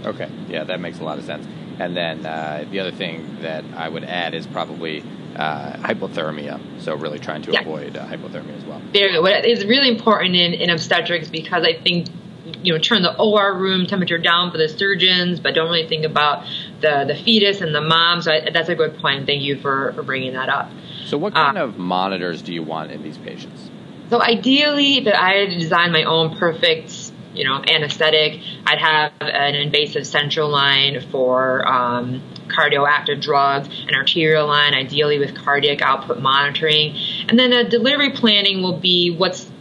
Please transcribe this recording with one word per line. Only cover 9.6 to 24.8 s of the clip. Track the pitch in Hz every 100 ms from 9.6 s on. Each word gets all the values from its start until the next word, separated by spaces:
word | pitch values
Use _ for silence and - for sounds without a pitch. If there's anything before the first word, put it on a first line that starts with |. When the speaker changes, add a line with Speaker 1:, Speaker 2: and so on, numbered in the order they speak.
| 202
Speaker 2:
really | 254 262
important | 226 - 208 180
in, | 180 175
in | 175 175
obstetrics, | 170 - 175 165 175 156
because | 160 156 175 165
I |
think, | 165 185 175 - - - - - -
you | 180
know, | 160
turn | 165 220
the | 175 -
O | 220 208
R | 202
room | 185 190 190 180
temperature | 196 175 170
down | 170 175 175
for | 160
the | 156
surgeons, | 156 196 196 185 185 180 175
but | 139
don't | 160 165
really | 170 160
think | 160 156
about | 147 147 143 - - - -
the, | 156 143 139
the | 143
fetus | - 220 202 196
and | 175 151
the |
mom. | 156 165 170 170
So | 165
I, | 156 -
that's | 165 160
a | 165
good | 156 -
point. | 156 139 135
Thank | 143
you | 143 139
for, | 135 135 135
for | -
bringing | 135 131 131
that | 131 131
up. | 139 - - - - -
Speaker 1:
So | 147
what | 190 165
Speaker 2:
Uh, |
Speaker 1:
kind | 147 160
of | 143 95
monitors | 90 90 92 95 90 82
do | -
you | 82
want | 78 80 78
in | 71
these | 76 -
patients? | - - - - - - - - -
Speaker 2:
So | 233
ideally, | 214 233 247 269 294 285